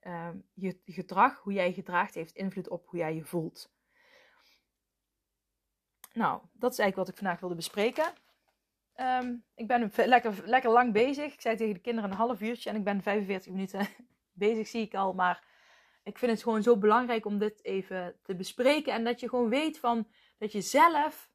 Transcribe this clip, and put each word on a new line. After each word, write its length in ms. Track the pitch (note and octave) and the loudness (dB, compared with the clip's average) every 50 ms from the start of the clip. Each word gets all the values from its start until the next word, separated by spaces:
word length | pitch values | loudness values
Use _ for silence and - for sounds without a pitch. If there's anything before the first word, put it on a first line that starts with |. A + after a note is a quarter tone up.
ehm, 360 | _ F#3 F3 E3+ E3 E3+ E3 F#3+ - _ _ | _ -12 -10 -10 -10 -10 -12 -14 -18 _ _
je 260 | - F#3 F#3+ F#3 _ _ | -8 -8 -8 -8 _ _
gedrag, 540 | - E3+ - F#3 _ F#3 F#3 G#3 C4 C#4 - | -16 -12 -12 -10 _ 2 2 2 2 2 -2
hoe 140 | - G3+ G3+ | -10 -6 -2
jij 140 | G3 F3+ | 0 0
je 80 | F3+ F3+ | -2 -2
gedraagt, 400 | F3+ F3+ - F3+ F3 F#3+ G3+ - | -4 -10 -2 0 0 0 0 -4
heeft 220 | F3 D#3+ D#3+ - | -12 -12 -12 -10
invloed 320 | - G3 F#3+ F#3 G3 F3 - | -8 -8 -6 -6 -6 -10 -8
op 180 | - F3 _ | -10 -10 _
hoe 120 | _ - F3 | _ -6 -4
jij 160 | E3 D#3 D#3+ | -4 -2 -4
je 100 | D#3+ D#3+ | -6 -8
voelt. 480 | - - F3 D#3+ E3+ - - - _ _ _ _ _ _ _ _ _ _ _ _ _ _ _ _ _ _ _ _ _ _ _ _ _ _ _ _ _ _ _ _ _ _ _ _ _ _ _ _ _ _ _ _ _ _ _ - - _ | -6 -4 -4 -4 -4 -8 -14 -20 _ _ _ _ _ _ _ _ _ _ _ _ _ _ _ _ _ _ _ _ _ _ _ _ _ _ _ _ _ _ _ _ _ _ _ _ _ _ _ _ _ _ _ _ _ _ _ -20 -16 _
Nou, 280 | A#3 G#3+ D#3 - - - - _ | -2 -2 -2 -2 -4 -8 -18 _
dat 200 | _ - B3 B3+ | _ -4 -4 0
is 60 | - | 2
eigenlijk 180 | G#3+ G3 F#3 | 0 0 0
wat 120 | - F#3+ F3+ | -2 -6 -6
ik 80 | F#3 | -6
vandaag 240 | - G3+ F#3+ F3 F3 | -6 -4 -4 -4 -4
wilde 140 | - F3+ F3 | -6 -8 -8
bespreken. 580 | E3 E3 - - G#3 G3+ A#3+ A#3+ - D#4 E4+ F#4+ _ _ _ _ _ _ _ _ _ _ _ _ _ _ _ _ | -6 -8 -8 -2 0 0 0 0 0 -2 -2 -2 _ _ _ _ _ _ _ _ _ _ _ _ _ _ _ _
Ehm, 400 | - B3+ B3+ B3+ B3+ B3 B3 A#3+ A#3+ - _ _ | -6 -4 -2 -2 -2 -2 -4 -8 -10 -12 _ _
ik 120 | - A#3 | -12 -2
ben 240 | G#3 B3 A#3+ A#3+ G3+ | 0 2 2 2 0
ve-, 160 | - - F#3 | 2 2 4
lekker, 360 | G3 B3+ A#3+ A#3 A#3 G#3 F#3+ - | 6 6 6 6 4 -4 -4 2
lekker 260 | F#3+ A#3+ C4 B3+ A#3+ | 4 4 4 6 6
lang 220 | A3 A#3+ B3 B3 G#3 | 6 6 6 6 4
bezig. 400 | G#3 A#3 C4+ C#4+ C#4 D4 D4+ - | 4 4 4 2 -2 -6 -8 -8
Ik 80 | _ | _
zei 160 | - A#3+ A3 | -2 -2 -2
tegen 180 | G#3 A3+ G#3+ G#3 | 0 0 -2 -4
de 60 | - | -4
kinderen 300 | _ B3 A#3 A3+ G#3 G3 | _ -6 -4 -4 -4 -4
een 60 | F#3+ | -2
half 240 | F#3+ A3+ A#3+ - - | 0 0 0 0 -2
uurtje 300 | G#3 A3 A#3+ A#3 - - | -4 -4 -4 -4 -6 -6
en 60 | G#3 | -4
ik 80 | G#3+ G3 | -2 -2
ben 180 | G3+ G3+ G3+ F3+ | 0 0 0 0
vijfenveertig 500 | G#3+ G3+ G#3+ G3+ F#3 G3 F#3 F#3 - F3+ | 0 0 0 0 -2 -4 -4 -4 -8 -6
minuten 340 | F#3+ G3 F#3+ - G3 G3+ G3+ - _ - _ _ | -6 -6 -6 -2 -4 -4 -4 -4 _ -20 _ _
<laughs> 200 | _ _ _ _ | _ _ _ _
bezig, 340 | F3+ G3+ G#3 A#3 A3 A3 | 0 0 2 2 2 -2
zie 160 | - - A#3 A3 | -4 -4 -6 -6
ik 120 | - - | -4 -2
al. 180 | G3 G3 F#3+ F#3 | -2 -2 -2 0
Maar 320 | F#3 F#3 F3+ F3 - _ _ _ _ _ _ _ _ _ _ _ _ _ | 2 2 0 0 -2 _ _ _ _ _ _ _ _ _ _ _ _ _
ik 160 | - G#3 - | -14 -8 -2
vind 140 | - B3 A3+ | 0 0 0
het 100 | G#3 - | 0 0
gewoon 200 | A#3 A3 G#3+ G3+ | 0 0 2 6
zo 140 | A#3 A#3+ | 6 4
belangrijk 500 | G#3 G3 G#3+ G#3+ A#3 B3 A#3+ A#3 A3+ G#3+ | 6 6 4 4 4 4 2 -2 -4 -2
om 120 | G#3 G#3 G3+ | -4 -2 -2
dit 260 | G#3 G#3+ G#3 _ _ | -2 -2 -4 _ _
even 540 | - F#3+ G3 F#3 - F#3+ F#3 F3+ F3+ - _ _ | -6 -6 -6 -6 -6 -8 -8 -8 -10 -12 _ _
te 140 | - G3 | -10 -8
bespreken. 560 | F3 F#3+ - - - B3 C4 D4 D#4 D4+ - G#3+ | -8 -8 -10 -4 2 4 4 4 4 0 -2 -4
En 120 | A3+ A3+ | -2 -2
dat 160 | A#3 B3 A#3+ | -2 -2 -4
je 80 | - A#3 | -6 -6
gewoon 200 | B3 B3 B3 A3 | -2 0 0 2
weet 300 | G#3+ C#4 D#4 D#4+ D4+ - | 2 0 0 -2 -4 -2
van, 300 | - A#3+ A#3 A3+ A3 _ _ _ _ _ _ _ | -2 -2 0 0 -2 _ _ _ _ _ _ _
dat 140 | - G#3+ - | -10 -6 -4
je 80 | G#3 | -4
zelf 680 | F3+ - - C#4 D#4 E4+ E4 D4 D4 D#4 D4+ - - _ _ | -6 2 4 6 6 6 6 2 0 -2 -4 -8 -20 _ _